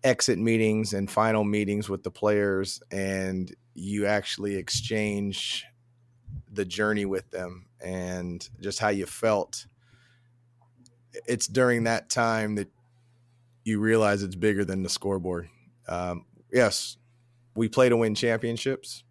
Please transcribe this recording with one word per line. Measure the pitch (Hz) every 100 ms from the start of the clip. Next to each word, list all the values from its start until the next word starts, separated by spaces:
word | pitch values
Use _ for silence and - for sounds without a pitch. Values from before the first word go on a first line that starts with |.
exit | 131 127 - 101
meetings | 113 113 110 107 104
and | 101 98
final | - 110 110
meetings | 104 104 101 104 101
with | 98
the | -
players | - 104 104 101 95 95 - -
and | 98 98 95 95 95 90 - _
you | - 95 104 101
actually | 104 98 - 101
exchange | 98 - - - 110 104 101 101 95 - - - _ _ _ _ _ - - -
the | 104
journey | 95 92 107 107
with | 101 95 -
them | 92 90 90 92 _
and | 90 92 90 90 90 87 - -
just | 95 95
how | 107
you | 101
felt, | 90 - 113 104 - - - _ _ _ _ _ _ _ _ _ _ _ - _ _ - -
it's | 120 -
during | 113 127 120
that | 113 113 -
time | - 117 110 107
that | 104 98 _ _ _ _ _ _ _ _ _
you | - 107
realize | 110 113 107 101
it's | 98 90
bigger | 107 101
than | 98 95
the | 92
scoreboard. | - 101 98 90 87 85 _ _ _ -
Um, | 85 90 87 - _ _
yes, | 123 113 - - - _ _ _ _ _ -
we | 113
play | 120 127
to | 117
win | 113
championships | 104 120 110 117 117 - 135 - - _